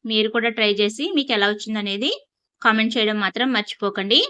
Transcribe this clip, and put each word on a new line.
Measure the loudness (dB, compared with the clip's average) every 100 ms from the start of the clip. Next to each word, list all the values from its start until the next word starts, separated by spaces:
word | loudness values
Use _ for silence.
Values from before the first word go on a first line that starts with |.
| 0
మీరు | 0 2
కూడా | 0 -2
ట్రై | 0 0
చేసి | 2 0 0 -2
మీకు | -2 0
ఎలా | 2 2
వచ్చిందనేది | 0 -4 -4 -4 -2 -2 -4 _ _ _ _
కామెంట్ | 2 2 0 0
చేయడం | 0 0
మాత్రం | -2 -2 0
మర్చిపోకండి. | 0 -2 -4 -4 -4 2 2